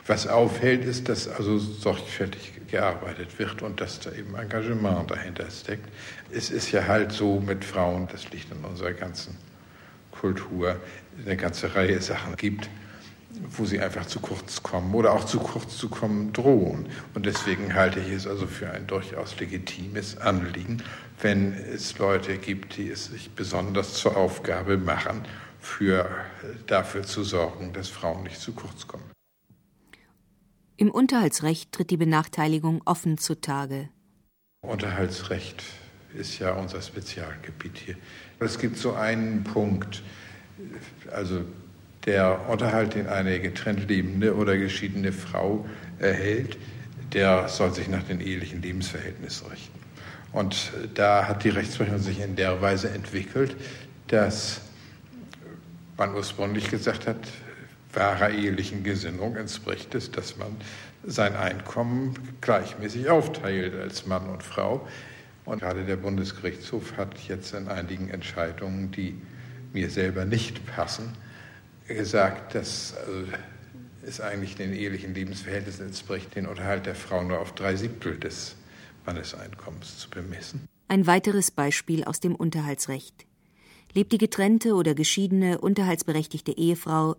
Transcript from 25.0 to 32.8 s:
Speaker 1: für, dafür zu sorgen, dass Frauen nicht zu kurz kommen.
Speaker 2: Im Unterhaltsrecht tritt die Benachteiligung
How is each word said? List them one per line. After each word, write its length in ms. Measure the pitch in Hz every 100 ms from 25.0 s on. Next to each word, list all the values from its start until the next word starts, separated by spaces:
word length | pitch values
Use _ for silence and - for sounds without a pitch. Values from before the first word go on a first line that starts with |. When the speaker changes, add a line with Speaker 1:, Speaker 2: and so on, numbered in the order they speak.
| - 110 - - - -
Speaker 1:
für, 500 | - - 101 92 90 95 - - - - -
dafür 360 | 98 92 98
zu 200 | 98 107
sorgen, 480 | 90 92 82 101 90
dass 160 | 95 95
Frauen 360 | - 85 90
nicht 160 | 92 -
zu 120 | -
kurz 360 | - - - -
kommen. 160 | - - - _ _ _ _ _ _ _ - _ _ _ _ _ _ _ -
Speaker 2:
Im 140 | 208
Unterhaltsrecht 840 | - 262 254 165 - 151 165 -
tritt 200 | - 175
die 60 | 170
Benachteiligung 840 | 160 156 160 - 156 156 160 165